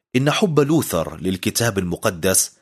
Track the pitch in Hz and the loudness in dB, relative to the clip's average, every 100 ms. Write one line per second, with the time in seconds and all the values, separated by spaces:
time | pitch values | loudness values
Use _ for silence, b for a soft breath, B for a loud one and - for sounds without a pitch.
0 | _ 127 143 - 202 147 143 160 113 85 | _ 0 0 2 2 2 4 2 2 -2
1 | 76 78 92 95 107 - 117 98 87 85 | -4 -4 -4 -2 -2 0 -2 0 -2 -2
2 | 110 87 92 92 - b | -2 0 0 0 -2 b